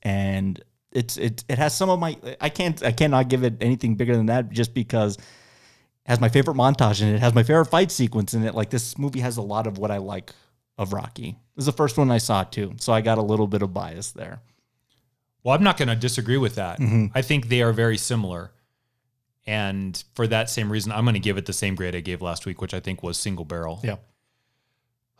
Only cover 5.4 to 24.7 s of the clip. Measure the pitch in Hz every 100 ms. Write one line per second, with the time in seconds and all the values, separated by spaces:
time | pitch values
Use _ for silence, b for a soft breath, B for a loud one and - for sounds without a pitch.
5.4 | B B B B B B - 120 113 135
6.4 | 143 135 127 139 117 104 107 104 123 117
7.4 | 117 160 160 165 190 - 117 110 98 113
8.4 | 110 110 101 123 - - 139 131 123 117
9.4 | 101 104 110 98 104 101 98 98 - -
10.4 | _ _ _ - 98 101 - - 101 -
11.4 | _ - 135 - 147 151 131 117 - 101
12.4 | 92 - 98 113 - 110 110 113 104 110
13.4 | 104 101 98 92 87 85 - - - -
14.4 | - _ _ _ _ _ _ _ _ _
15.4 | 123 151 202 170 127 113 120 131 110 135
16.4 | 113 104 90 87 117 113 104 131 - 147
17.4 | 117 123 117 110 117 110 - 117 95 87
18.4 | 87 _ _ _ _ _ _ _ _ _
19.4 | - 107 98 98 95 90 - - 113 110
20.4 | 113 - 104 107 101 107 117 110 104 98
21.4 | 92 92 98 92 90 87 85 87 87 82
22.4 | 98 87 98 90 95 90 87 85 107 90
23.4 | 76 85 82 82 113 95 - _ _ _
24.4 | _ _ _